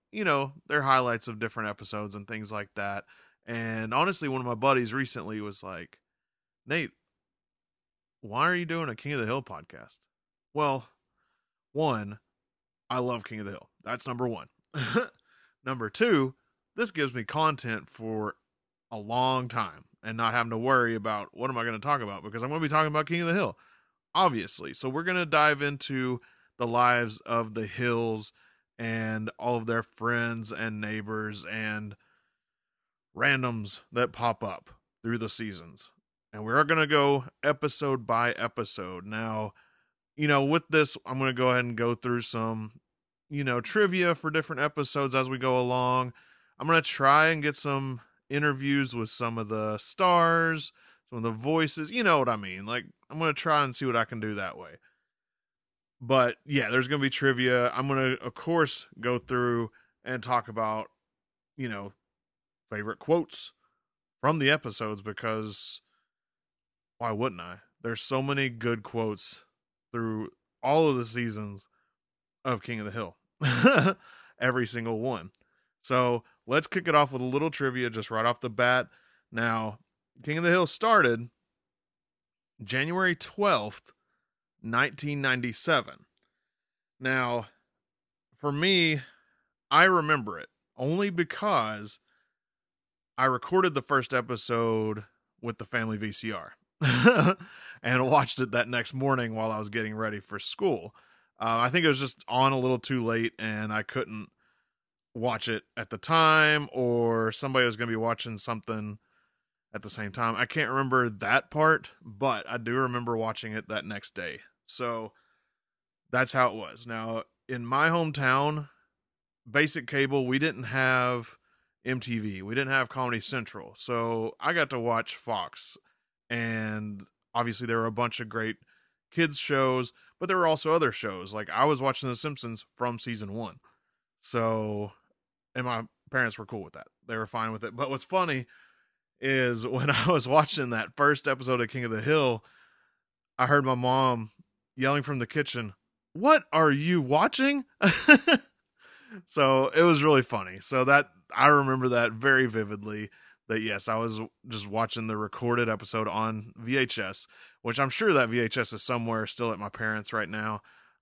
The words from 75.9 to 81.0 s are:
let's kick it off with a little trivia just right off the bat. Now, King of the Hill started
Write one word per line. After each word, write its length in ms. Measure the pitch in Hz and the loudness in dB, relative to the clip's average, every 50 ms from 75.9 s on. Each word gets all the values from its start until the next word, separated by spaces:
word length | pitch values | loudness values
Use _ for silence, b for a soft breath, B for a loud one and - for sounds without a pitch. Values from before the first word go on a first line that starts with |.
| 131 127 123 123 120 117 b b b b _ - | 0 2 2 2 0 -2 b b b b _ -2
let's 180 | 131 156 160 | 0 0 0
kick 220 | - - 190 175 165 | 0 -2 -2 0 4
it 80 | 151 | 4
off 160 | 151 147 135 | 4 4 4
with 100 | 135 123 | 0 -4
a 40 | 127 | -4
little 260 | 127 127 143 156 160 | -2 -2 0 -2 -2
trivia 400 | - - 143 131 123 127 123 120 | -2 -2 -2 -2 -2 -2 -4 -4
just 180 | 110 113 104 - | -4 -6 -6 -4
right 160 | 113 110 113 | -2 0 0
off 140 | 120 123 - | 0 0 -2
the 100 | - 120 | -4 -6
bat. 380 | 107 117 123 123 127 127 120 - b b b b b b b b | 0 2 2 4 4 2 0 -2 b b b b b b b b
Now, 460 | - 113 117 117 113 113 110 110 107 - _ _ _ _ _ _ _ - 123 | -6 -2 -2 0 0 -2 -4 -6 -8 -12 _ _ _ _ _ _ _ -12 -8
King 160 | 147 151 165 | -6 -4 0
of 60 | 170 | 2
the 40 | 175 | 4
Hill 160 | 175 185 170 | 4 4 4
started 640 | 160 - - 220 226 226 202 | 2 0 0 4 6 6 6